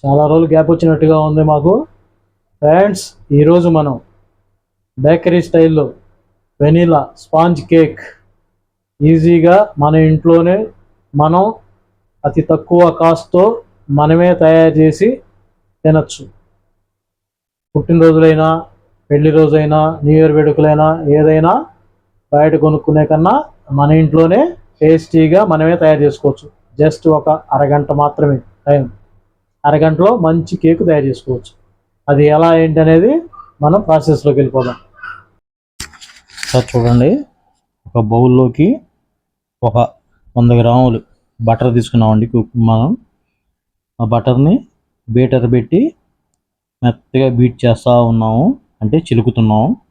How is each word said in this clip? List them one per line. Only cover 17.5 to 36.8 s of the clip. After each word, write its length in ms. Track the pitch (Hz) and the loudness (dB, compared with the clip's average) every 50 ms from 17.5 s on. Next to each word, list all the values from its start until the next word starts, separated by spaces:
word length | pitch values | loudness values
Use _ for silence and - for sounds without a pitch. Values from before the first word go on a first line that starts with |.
| _ _ _ _ _ | _ _ _ _ _
పుట్టినరోజులైనా, 720 | 147 139 - 165 165 160 165 156 160 160 160 156 156 156 160 160 165 160 - _ _ _ _ _ _ _ _ | -8 -2 0 2 4 4 4 4 4 4 2 2 2 0 0 -2 -4 -6 -14 _ _ _ _ _ _ _ _
పెళ్లి 220 | 143 147 151 156 151 | -2 2 2 2 2
రోజైనా, 440 | 160 156 147 151 156 151 151 151 156 156 160 160 151 147 | 2 2 2 2 0 0 0 0 0 0 -2 -4 -4 -2
న్యూ 120 | 147 156 156 | 0 2 4
ఇయర్ 160 | 160 156 147 | 4 2 2
వేడుకలైనా, 500 | 156 151 156 143 160 151 156 151 151 156 156 160 165 160 143 147 | 2 0 0 0 2 2 2 2 2 0 0 -2 -2 -2 0 0
ఏదైనా 360 | 151 156 160 156 156 160 175 208 269 330 - _ _ _ _ _ _ _ _ _ _ _ _ | 2 2 2 2 2 0 0 0 -2 -4 -10 _ _ _ _ _ _ _ _ _ _ _ _
బయట 240 | 147 147 151 156 160 160 151 | 0 0 2 2 0 0 0
కొనుక్కునే 400 | 156 151 147 - - 151 151 151 151 | 0 -2 -2 -2 -2 0 0 0 0
కన్నా 240 | 156 156 165 185 240 285 302 - _ _ _ - 135 135 | 0 0 0 0 0 -2 -4 -8 _ _ _ -6 -2 -2
మన 100 | 143 147 156 160 | 0 2 2 2
ఇంట్లోనే 400 | 160 143 143 160 165 165 180 233 302 349 339 - _ _ _ _ | 2 2 2 0 2 2 2 0 0 -2 -4 -12 _ _ _ _
టేస్టీగా 580 | 151 156 165 160 160 - - 160 160 156 165 196 214 190 | 0 2 2 0 -2 -2 0 0 2 2 2 2 2 0
మనమే 260 | 156 156 156 160 175 170 165 | -2 -2 0 -2 0 0 2
తయారు 180 | 156 156 147 147 | 0 2 2 0
చేసుకోవచ్చు. 400 | 143 139 - - 143 139 - - - _ _ _ _ _ - | -2 -2 -2 -4 -4 -6 -6 -14 -20 _ _ _ _ _ -2
Just 260 | 147 156 156 - - 165 156 | -2 -2 -2 -2 -2 0 0
ఒక 140 | 151 147 156 151 156 - _ 143 | 0 0 -2 -4 -4 -4 _ -4
అరగంట 340 | 135 143 139 143 147 143 143 143 143 | -2 0 0 0 -2 -2 -4 -2 -2
మాత్రమే 340 | 143 147 143 - 151 143 139 123 - - _ _ _ | -2 -2 -2 -2 -2 -2 -2 -4 -6 -16 _ _ _
టైం, 180 | 143 147 143 131 120 - - _ _ _ _ _ _ _ _ _ _ _ _ - | -2 -2 0 -2 -6 -12 -20 _ _ _ _ _ _ _ _ _ _ _ _ -2
అరగంటలో 480 | 147 151 151 160 160 156 165 180 208 240 233 170 | -2 0 2 0 0 0 0 0 0 0 0 -2
మంచి 280 | 160 165 170 160 - - - | -2 -2 -2 -4 -6 -8 -2
కేక్ 220 | - 160 165 165 185 170 | 0 0 0 0 0 0
తయారు 160 | 160 147 135 135 | 0 0 -2 -4
చేసుకోవచ్చు. 420 | 131 - _ 131 127 123 - - _ _ _ _ _ _ _ _ _ _ _ | -6 -8 _ -10 -10 -10 -10 -18 _ _ _ _ _ _ _ _ _ _ _
అది 160 | - 143 139 147 147 151 | -2 0 2 2 2 2
ఎలా 140 | 156 165 170 165 165 | 2 2 2 2 2
ఏంటి 180 | 160 160 151 160 160 | 0 0 0 0 2
అనేది 280 | 160 160 165 190 240 294 339 339 - - - - _ _ _ 147 | 4 2 2 2 2 0 -2 -6 -10 -20 -20 -20 _ _ _ -2
మనం 160 | 151 175 208 214 | 0 0 -2 0
ప్రాసెస్లోకి 500 | - 160 156 - 160 151 - - 151 135 139 | 0 -2 0 0 -2 -2 0 0 -2 0 0
వెళ్ళిపోదాం. 380 | 135 131 - 131 123 123 120 - _ _ _ _ - - - - _ _ _ _ _ _ _ _ _ _ _ _ - - _ _ - - _ - _ _ - - - - | -2 -2 -2 -4 -4 -4 -8 -12 _ _ _ _ -20 -20 -20 -20 _ _ _ _ _ _ _ _ _ _ _ _ -18 -18 _ _ -20 -20 _ -20 _ _ -18 -16 -12 -4
సార్ 140 | - 127 123 - | -4 -4 -4 -2
చూడండి, 400 | - 123 | -4 -2